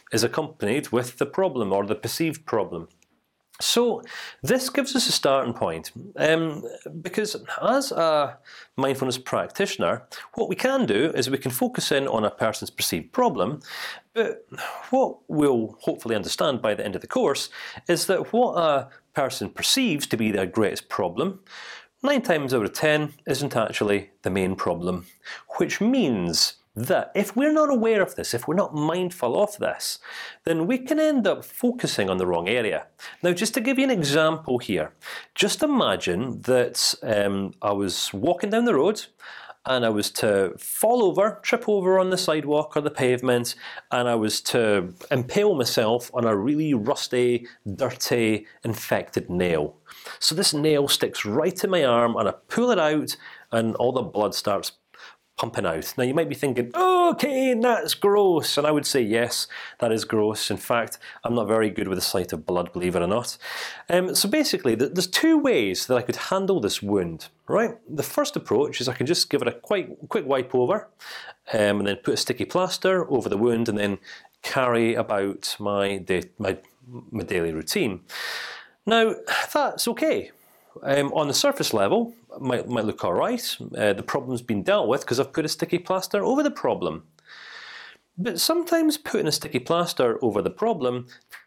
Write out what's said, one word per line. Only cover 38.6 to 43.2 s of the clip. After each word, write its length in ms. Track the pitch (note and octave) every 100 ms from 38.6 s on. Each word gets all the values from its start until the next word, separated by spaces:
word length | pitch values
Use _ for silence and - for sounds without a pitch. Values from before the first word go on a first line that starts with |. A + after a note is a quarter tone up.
the 100 | A#3+
road 300 | D3+ E3+ A3 - _ - - - -
and 200 | - B2+
I 60 | A2+
was 200 | G#2 G2+
to 420 | - A2 G2 F#2+ -
fall 460 | - - G#3+ B3
over, 340 | G3 D#3 G#3+ G#3+
trip 260 | - A#3 -
over 300 | G#3 F#3 F#3+
on 120 | F#3
the 80 | F3+
sidewalk 580 | F3 D#3 C#3 D3 D3+ D3+
or 40 |
the 100 | D3
pavement, 640 | - B2+ B2+